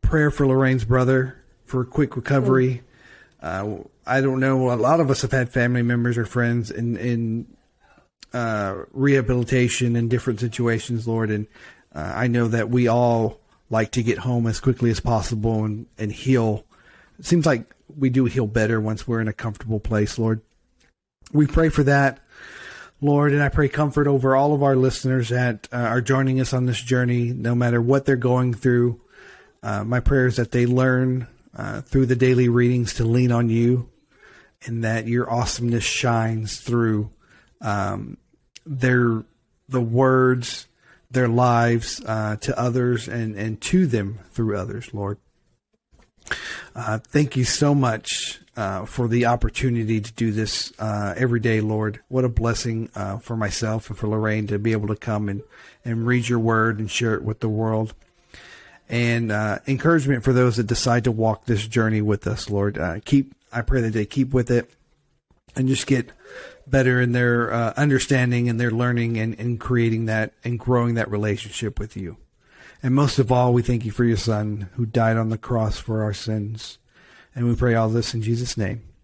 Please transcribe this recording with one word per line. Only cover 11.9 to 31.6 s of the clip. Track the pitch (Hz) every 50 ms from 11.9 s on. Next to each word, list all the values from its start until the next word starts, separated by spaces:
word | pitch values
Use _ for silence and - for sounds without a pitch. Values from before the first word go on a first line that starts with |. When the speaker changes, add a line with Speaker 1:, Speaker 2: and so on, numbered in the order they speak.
| _
Speaker 1:
uh, | 76 76 90 -
I | - 117 127
know | 120 120 120 117
that | 113 117 110 107
we | 117 123 123 117
all | 113 120 123 120 120 117 113 104 - - _ _ _ _ _ _
like | - 110 110 107
to | - 127 113
get | 117 120 123
home | 123 127 123 120 117 113
as | 107 -
quickly | - 139 123 - - 117
as | 113 -
possible | - - 117 110 95 - 120 107 104 113 113 110 107
and, | 107 107 107 117 - _ _
and | 110 107
heal. | 104 - - 131 131 123 117 110 107 104 - _ _ _ _ _ - - - _ _ _
It | -
seems | - 175 175 151
like | 165 143 117 113 _ _ _ _ _ 147 151
we | 135 131
do | 123 135 131
heal | 120 120 135 120 104
better | 104 117 107 107 113 110
once | 107 107 110 101 - -
we're | 120 113
in | 113 110
a | 104
comfortable | - - 117 101 - - 113 110 107
place, | - - 113 107 104 101 - -
Lord. | 113 110 113 110 - _ _ _ _ _ _ _ _ _ _ _ _ _ _ _ _ -
We | - 147 151 143
pray | - - 165 160
for | 147 - 147
that, | 135 143 139 139 135 127 - _ _ - - - - - - - - - - - - _ _
Lord, | - 143 143 143 143 147 139
and | 147 147
I | 139
pray | - - 151 135
comfort | - 151 151 147 131 147 147 143
over | 139 135 127 135 131
all | 135 139 147 151
of | 143 139
our | 139 135
listeners | 131 127 131 127 - - 131 131 131 120 110
that, | 120 123 127 123 117 104 - -
uh, | - 123
are | 120 113 113 123
joining | 120 - 135 131 135 135 131 131
us | 131 - -
on | 127 123
this | 123 120 104
journey, | - - 131 123 123 120 123 120 120 117 123
no | 127 117 117 120
matter | 120 123 120 117 120
what | 117 120 135 139 135
they're | - 139
going | 123 120 127 123 127 127 127 117
through. | 104 - 131 123 120 120 120 117 - _ _ _ - - - - - - _ _ _
Uh, | - 104 104 104 104
my | 107 120 123
prayer | 117 - 139 135 127
is | 127 117 -
that | 120 113
they | - 123 120
learn, | 120 123 127 127 131 127 127 127 127 127 127 120 - - _ _ _ _
uh, | -